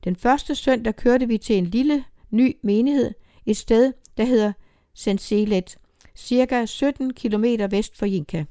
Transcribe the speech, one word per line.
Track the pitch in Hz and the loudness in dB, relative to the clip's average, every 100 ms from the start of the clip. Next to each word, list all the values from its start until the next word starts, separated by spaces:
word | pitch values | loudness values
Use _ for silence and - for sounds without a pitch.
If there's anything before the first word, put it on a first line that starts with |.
Den | - 180 | -4 -2
første | 240 285 - | 2 0 0
søndag | 285 - 254 226 208 | -4 0 0 0 0
kørte | 247 254 247 | 2 2 2
vi | 220 | -2
til | - 208 | 0 0
en | 180 | 0
lille, | 214 277 294 - _ - | 0 0 0 -4 _ -4
ny | 220 254 - | 2 2 0
menighed, | 202 208 262 285 240 - _ _ - | -2 0 2 0 -2 -4 _ _ -4
et | 214 | -4
sted, | - 226 262 254 _ - | 2 4 4 0 _ -4
der | |
hedder | 233 247 208 202 - _ _ | 0 2 2 -4 -16 _ _
Senselet, | _ - 202 - 208 214 196 180 - _ _ _ - | _ -4 -4 -2 -2 0 -2 -4 -18 _ _ _ -20
cirka | - 247 247 254 226 | -2 0 2 0 -4
sytten | - 277 277 262 | -2 -4 -2 -8
kilometer | 254 233 208 226 233 202 | -6 -4 0 0 0 -2
vest | 196 - - | -2 -4 -4
for | 202 | -4
Jinka. | 190 147 165 151 | -4 -4 -8 -8